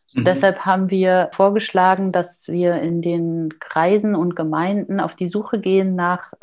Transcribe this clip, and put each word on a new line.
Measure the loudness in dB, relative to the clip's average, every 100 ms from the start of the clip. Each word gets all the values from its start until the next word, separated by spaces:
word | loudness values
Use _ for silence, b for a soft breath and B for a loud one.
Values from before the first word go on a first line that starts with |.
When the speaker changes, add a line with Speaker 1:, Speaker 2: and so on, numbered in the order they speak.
| _
Speaker 1:
Mhm. | -2
Speaker 2:
Deshalb | 0 2 2 2 0
haben | 0 0
wir | 2 2 2 2
vorgeschlagen, | 2 2 2 0 2 4 4 0
dass | -2 -4 -10 -6
wir | 0 0 0
in | -2 -2
den | -2 -2 -2 -4 -6 -8
Kreisen | -6 0 2 2 2 0
und | -2
Gemeinden | -2 -4 -2 -2 -4 -4 -4
auf | -4
die | -4 -6
Suche | -4 -4 -4
gehen | 0 2 2
nach | 0 0 -2 -6 -20